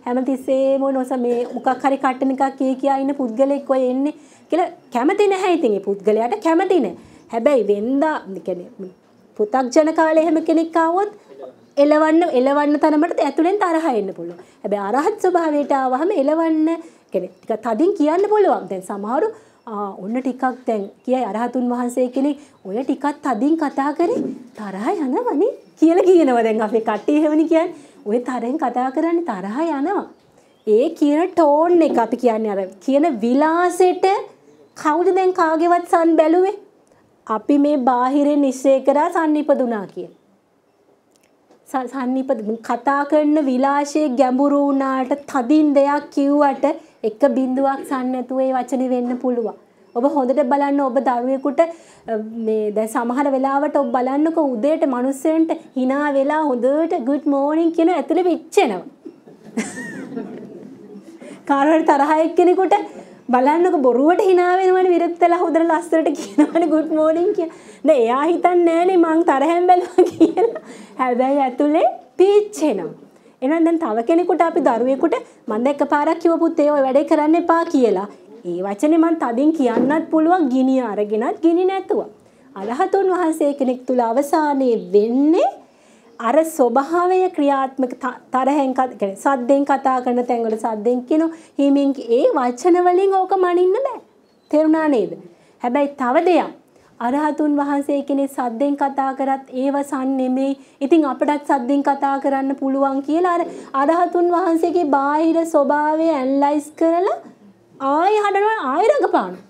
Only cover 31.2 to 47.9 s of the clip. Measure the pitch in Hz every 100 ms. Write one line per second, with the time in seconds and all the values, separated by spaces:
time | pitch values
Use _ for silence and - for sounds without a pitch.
31.2 | 359 359 311 294 330 349 311 240 226 233
32.2 | 247 220 220 196 190 208 - 269 330 247
33.2 | 226 254 311 330 359 339 370 359 381 403
34.2 | 494 - _ _ _ - 311 302 359 359
35.2 | 370 370 330 320 339 349 349 349 330 320
36.2 | 311 339 381 415 - _ _ _ _ _
37.2 | - 220 214 294 285 294 247 247 247 285
38.2 | 285 294 277 262 277 269 269 277 330 359
39.2 | 311 302 294 277 247 226 180 185 175 _
40.2 | _ _ _ _ _ _ _ _ _ _
41.2 | _ _ _ _ _ 269 247 262 247 262
42.2 | 262 247 208 226 - 240 262 277 285 302
43.2 | 302 302 277 247 269 285 285 302 302 247
44.2 | 262 254 285 285 285 277 269 262 254 285
45.2 | - 285 233 311 302 277 277 285 - -
46.2 | 277 285 285 269 285 320 - _ 220 214
47.2 | 285 240 262 254 277 269 -